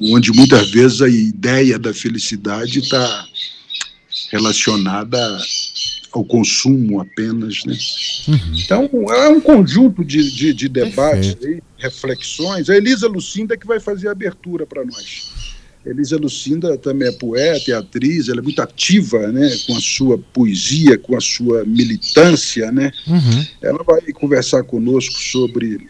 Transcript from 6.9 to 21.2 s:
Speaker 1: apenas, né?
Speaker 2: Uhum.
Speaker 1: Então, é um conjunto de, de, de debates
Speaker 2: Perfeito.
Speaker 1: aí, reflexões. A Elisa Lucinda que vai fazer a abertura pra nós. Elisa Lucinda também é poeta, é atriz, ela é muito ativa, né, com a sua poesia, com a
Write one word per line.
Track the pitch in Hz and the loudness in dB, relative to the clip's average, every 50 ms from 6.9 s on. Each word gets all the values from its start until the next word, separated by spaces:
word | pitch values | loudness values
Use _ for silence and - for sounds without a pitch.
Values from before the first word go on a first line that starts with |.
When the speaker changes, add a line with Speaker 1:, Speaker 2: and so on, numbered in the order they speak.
| 101 98 | -2 -2
Speaker 1:
apenas, | 92 - - 110 110 110 113 117 110 107 101 - - | -4 -6 -8 -8 -6 -4 -4 -4 -6 -6 -8 -8 -8
né? | 127 120 - - - - - - - - - - - | -6 -6 -6 -6 -8 -8 -8 -8 -8 -8 -6 -2 0
Speaker 2:
Uhum. | 156 127 85 80 80 | 0 0 0 -2 -4
Speaker 1:
Então, | 85 - - 185 233 277 277 277 240 202 208 226 | -4 -2 0 0 0 0 0 0 -2 -2 0 2
é | 247 277 302 | 4 6 6
um | 311 311 | 6 6
conjunto | - 302 302 214 185 131 131 214 262 247 190 180 165 | 6 6 6 6 6 4 4 6 4 4 4 2 -4
de, | 139 139 - - 269 | -2 0 0 0 0
de, | - 262 156 160 131 | 0 -2 0 0 0
de | 107 127 139 | 0 -2 -4
debates | 127 131 120 110 98 127 139 156 147 190 98 98 95 | -2 -2 -2 -2 0 0 0 2 2 2 0 -2 -2
Speaker 2:
Perfeito. | - 123 147 | -4 -6 -8
Speaker 1:
aí, | 170 165 - _ _ - | -8 -8 -12 _ _ -12
reflexões. | - 123 - - - 131 127 - - - - - 160 185 196 180 139 147 | -12 -12 -10 -8 -8 -8 -8 -8 -8 -10 -8 -6 -6 -4 -4 -4 0 2
A | 196 | 2
Elisa | 202 208 247 262 202 226 226 | 4 4 4 2 2 0 -2
Lucinda | 202 180 - - - 196 220 214 226 | -2 -4 -8 -8 -8 -8 -6 -6 -6
que | 226 - 202 | -6 -4 -4
vai | 233 214 | -4 -4
fazer | - 208 202 180 190 208 | -4 -6 -8 -6 -6 -6
a | |
abertura | 208 190 214 180 - - - 180 170 156 156 | -6 -6 -8 -8 -10 -10 -10 -10 -8 -8 -8
pra | - - 143 127 | -8 -10 -10 -10
nós. | 123 - - - - - - - - - - - - - - - - _ _ - | -10 -12 -14 -16 -16 -16 -16 -16 -14 -14 -14 -14 -14 -16 -18 -20 -20 _ _ -12
Elisa | - 127 139 147 131 160 151 | -8 -6 -4 -4 -2 -2 -2
Lucinda | 151 131 - - - 135 151 170 175 170 143 131 | -2 -4 -6 -6 -4 -4 -4 -2 -2 -2 -4 -4
também | - 139 135 139 131 123 | -4 -4 -2 -2 -2 -2
é | |
poeta, | 101 - 127 113 113 127 143 170 160 139 - 131 | -2 -4 -6 -4 -2 0 0 0 0 0 -2 -4
é | 120 | -4
atriz, | 110 92 - - 127 127 147 170 165 127 120 | -4 -4 -6 -6 -2 -2 0 0 0 -2 -2
ela | 120 120 | -4 -4
é | |
muito | 120 147 156 160 | -4 -4 -4 -4
ativa, | 123 - - - - - 185 208 160 113 120 110 104 107 | -4 -4 -6 -4 0 2 4 4 4 2 0 -2 0 0
né, | 120 131 143 139 120 110 - - | 0 2 2 2 0 -2 -4 -4
com | 120 107 | -4 -4
a | |
sua | - - - - 135 127 117 98 | -4 -4 -2 0 2 2 2 0
poesia, | - - - 127 120 107 98 85 - - 135 160 160 143 120 - | -2 -4 0 0 2 2 2 0 -2 -2 2 4 6 6 6 6
com | - - 127 | 2 -2 -2
a | 120 | -2